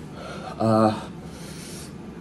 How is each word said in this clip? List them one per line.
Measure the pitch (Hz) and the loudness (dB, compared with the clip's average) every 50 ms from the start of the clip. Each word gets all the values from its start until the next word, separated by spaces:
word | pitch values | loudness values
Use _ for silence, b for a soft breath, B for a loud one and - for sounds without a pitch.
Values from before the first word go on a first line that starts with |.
| - - B B B B B B B B B B | -10 -10 B B B B B B B B B B
Uh, | 110 113 110 110 110 110 107 B B B - - B B B B B B B B B B B B B B B - - - - - | 6 6 8 8 8 6 6 B B B -10 -10 B B B B B B B B B B B B B B B -12 -12 -12 -12 -12